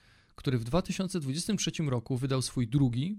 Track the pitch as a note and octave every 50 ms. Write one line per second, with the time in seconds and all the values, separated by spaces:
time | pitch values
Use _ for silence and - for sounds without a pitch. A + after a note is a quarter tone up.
0 | _ - - - _ _ _ - - C#3+ B2+ A#2 A2+ A#2 C3+ F3 F#3 - F#3 -
1 | F#3 F3+ - F3+ C#3+ C3 C3+ E3 - - G#3 E3+ - E3+ - - D#3+ C#3+ B2+ A#2+
2 | - - C3+ A#2+ C3+ C3 C3+ C3+ A#2+ - - C3 B2 A2 B2 D3 C#3 B2 A#2 B2
3 | C#3+ F#3 G#3+